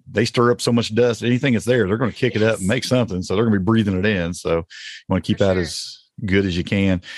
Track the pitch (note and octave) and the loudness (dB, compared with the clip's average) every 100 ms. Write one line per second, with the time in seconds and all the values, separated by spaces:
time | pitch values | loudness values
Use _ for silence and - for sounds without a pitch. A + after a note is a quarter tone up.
0 | - G#2 A#2+ - A#2+ A#2+ C3 A#2 A2 A2 | -4 -2 0 2 2 2 0 0 0 2
1 | B2 A2 A#2 B2 C#3 A2 A2+ B2+ F#2+ A2+ | 2 2 0 0 2 0 2 2 2 0
2 | A#2 - - G#2+ A2 G#2 F#2+ B2 - B2+ | -2 -2 -2 2 2 2 0 -2 0 0
3 | G#2 F2+ F2 F#2+ A#2 G2+ F#2 A2+ G2+ F#2 | 0 -4 -2 0 2 2 2 2 2 0
4 | G#2 G2 E2+ F2 F2 E2 - - - - | 0 0 -4 -4 -2 -2 -4 -14 -16 -12
5 | - F#2 - G#2 G2 F#2 D#2 - - - | -4 -2 0 2 2 2 -2 -6 -12 -16
6 | _ - F#2+ G2 G2 F2 - G2+ G2 F2+ | _ -10 0 2 2 -2 -2 0 2 0
7 | - | -4